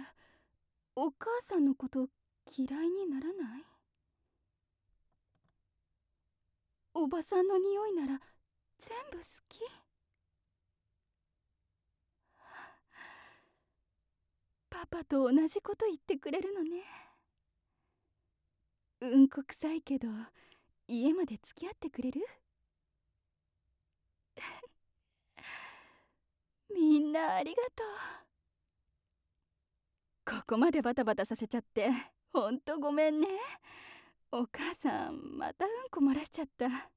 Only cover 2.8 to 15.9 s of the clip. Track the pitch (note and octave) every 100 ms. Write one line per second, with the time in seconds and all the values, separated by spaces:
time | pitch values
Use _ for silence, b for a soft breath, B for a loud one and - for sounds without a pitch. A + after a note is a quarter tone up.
2.8 | E4 F#4 F#4+ C4+ D4+ F#4+ B3+ B3 E4 _
3.8 | _ _ _ _ _ _ _ _ _ _
4.8 | _ _ _ _ _ _ _ _ _ _
5.8 | _ _ _ _ _ _ _ _ _ _
6.8 | _ D#4+ D4 E4+ D#4 F#4 F#4 F#4+ G4 G4+
7.8 | G#4+ F4+ C4+ C4+ b b _ _ _ -
8.8 | - A4+ C#5+ E4+ E4+ - - - A4+ -
9.8 | _ _ _ _ _ _ _ _ _ _
10.8 | _ _ _ _ _ _ _ _ _ _
11.8 | _ _ _ _ B B B B B B
12.8 | B B B B B B B B B _
13.8 | _ _ _ _ _ _ _ _ - F4
14.8 | F4 E4+ - C#4 B3+ C4+ D#4+ G4+ - G4+
15.8 | A4